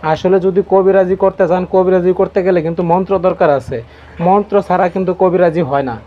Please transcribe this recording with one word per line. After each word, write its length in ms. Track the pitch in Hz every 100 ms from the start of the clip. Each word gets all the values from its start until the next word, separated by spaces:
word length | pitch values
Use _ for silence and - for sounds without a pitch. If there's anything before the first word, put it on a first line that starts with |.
| 160
আসলে 240 | 156 185 190 185
যদি 140 | 185 185
কবিরাজি 440 | 190 185 190 180 185
করতে 200 | 190 190 180
চান, 120 | 185 185
কবিরাজি 380 | 190 185 190 180 185
করতে 180 | 185 - 185
গেলে 120 | 180 160
কিন্তু 160 | 165 175
মন্ত্র 200 | 175 190 190 180
দরকার 240 | 175 175 143
আছে, 200 | 120 123 113 - - -
মন্ত্র 340 | 170 202 202 202 190
ছাড়া 180 | 180 185
কিন্তু 180 | 180 185 180
কবিরাজি 400 | 185 175 175 160 151
হয় 160 | 139 131
না। 60 | 113